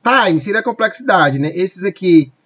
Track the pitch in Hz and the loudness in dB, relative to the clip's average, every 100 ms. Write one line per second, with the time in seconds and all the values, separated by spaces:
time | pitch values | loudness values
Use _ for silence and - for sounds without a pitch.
0 | 233 262 202 160 202 220 233 220 220 - | 0 2 2 0 -2 -4 -4 -2 -4 -4
1 | 262 190 147 135 151 170 190 180 190 - | 0 2 2 0 -4 -4 -6 -4 -8 -4
2 | 185 160 135 _ | 2 4 2 _